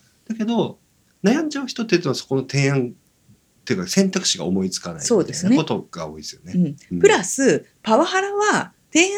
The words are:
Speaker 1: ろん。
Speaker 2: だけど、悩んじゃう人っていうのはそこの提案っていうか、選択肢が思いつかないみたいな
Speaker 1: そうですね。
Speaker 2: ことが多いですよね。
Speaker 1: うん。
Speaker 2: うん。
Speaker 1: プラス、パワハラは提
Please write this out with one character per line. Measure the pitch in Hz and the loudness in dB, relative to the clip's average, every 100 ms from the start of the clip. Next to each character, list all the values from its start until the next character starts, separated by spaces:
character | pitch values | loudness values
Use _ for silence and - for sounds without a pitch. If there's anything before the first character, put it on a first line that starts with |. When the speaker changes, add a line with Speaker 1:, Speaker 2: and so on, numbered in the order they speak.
| _ _ - | _ _ -10
Speaker 1:
ろ | |
ん。 | 226 | -6
Speaker 2:
だ | 214 | -2
け | |
ど、 | 233 135 - _ _ _ _ | -2 -2 -6 _ _ _ _
悩 | 196 285 | 0 2
ん | 311 | 0
じ | 277 | -6
ゃ | |
う | 269 | -8
人 | - | -8
っ | 226 | 0
て | 170 | 0
い | |
う | |
の | 151 | 0
は | 123 | -4
そ | - | -4
こ | 135 | -4
の | 131 | -2
提 | 139 139 | 0 0
案 | 139 123 | 0 -2
っ | - _ _ _ _ _ _ - | -8 _ _ _ _ _ _ -4
て | |
い | 98 | -4
う | |
か、 | 90 | 0
選 | - 196 | 2 2
択 | 190 - | 0 -4
肢 | 92 | -4
が | 85 | -2
思 | 190 | -2
い | - | -2
つ | - | -6
か | 90 | -10
な | 85 | -8
い | |
み | |
た | 143 | 0
い | |
な | |
Speaker 1:
そ | 220 | 0
う | 151 | 0
で | |
す | 127 185 | -2 2
ね。 | 240 | 2
Speaker 2:
こ | 143 | 2
と | 104 - | -4 -6
が | 85 80 | -12 -12
多 | 78 | -12
い | |
で | 76 | -16
す | - | -18
よ | 87 | -4
ね。 | 175 | 0
Speaker 1:
う | |
ん。 | 160 143 - | 0 -4 -8
Speaker 2:
う | 90 | 4
ん。 | |
Speaker 1:
プ | 403 | 6
ラ | 370 180 | 6 0
ス、 | - 262 151 - _ | 0 2 2 0 _
パ | - 220 | 2 2
ワ | 359 | 2
ハ | 370 | 0
ラ | 392 | -2
は | 403 415 269 - _ _ | 0 0 0 -2 _ _
提 | 311 370 | 2 2